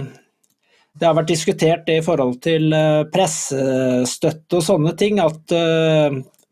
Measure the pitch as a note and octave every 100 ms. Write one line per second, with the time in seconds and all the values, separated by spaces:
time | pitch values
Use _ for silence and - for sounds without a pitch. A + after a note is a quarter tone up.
0 | C3 - _ _ _ _ _ _ _ -
1 | E3+ D#3+ D#3+ E3 G3+ F#3+ D#3+ E3+ E3 D#3+
2 | D#3+ D#3+ B2+ B2 E3 D#3+ D#3 D#3 D#3 D3+
3 | D3+ F3+ F3+ - - C3+ C3+ C3 B2+ B2+
4 | B2 - E3 D#3 - F3 E3 F#3 D#3 E3
5 | G#3 G#3 D#3+ D#3 - E3+ E3 D#3+ D#3+ D#3
6 | D3 C#3 C3 _ _